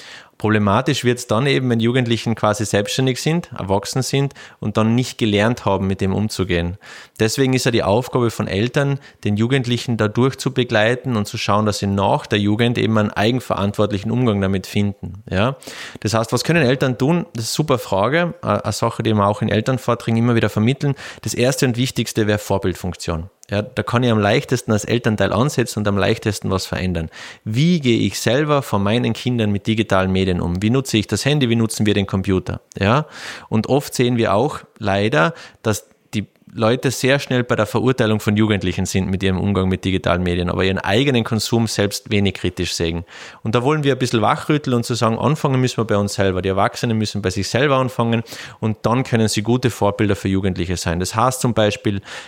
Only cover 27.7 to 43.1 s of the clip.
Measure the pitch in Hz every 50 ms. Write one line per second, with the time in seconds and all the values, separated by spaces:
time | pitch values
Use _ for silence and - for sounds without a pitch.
27.7 | 180 165 135 123 113 110 107 101 - - - 117 120 143 156 147 147 139 131 -
28.7 | - 101 98 101 113 123 123 117 110 - - 123 123 117 110 104 101 98 - 113
29.7 | 110 113 107 - 101 95 95 95 95 95 95 95 87 87 85 87 87 92 104 107
30.7 | 123 139 131 - - 107 98 - 107 98 - 135 151 151 135 113 117 117 113 110
31.7 | - - 110 104 101 101 98 - - 98 92 101 92 92 - - 90 - - _
32.7 | - - 98 101 120 151 151 - - - - - - - - - - 110 104 -
33.7 | 127 147 - - - - 127 123 123 113 110 92 95 104 127 156 - - - -
34.7 | _ - 95 98 98 101 104 110 143 151 165 165 165 - - - - _ - 113
35.7 | 104 - - _ _ _ _ _ - 107 98 - _ _ _ - - 113 113 110
36.7 | 123 131 - 131 117 - - 127 139 139 - - 131 123 120 - 117 113 107 -
37.7 | - 117 101 127 127 - 117 107 110 107 - 107 104 107 110 107 107 95 92 92
38.7 | 87 - 92 - - 98 92 87 95 90 95 95 92 90 92 101 98 98 92 92
39.7 | 92 - - 95 92 90 - 90 87 90 90 90 87 90 87 87 87 92 92 95
40.7 | 95 92 - - 98 120 139 143 127 117 110 - 113 107 - - 120 113 117 107
41.7 | - - 101 98 - - - - 110 101 101 98 - - - 90 - - 87 -
42.7 | - - 85 82 82 85 85 -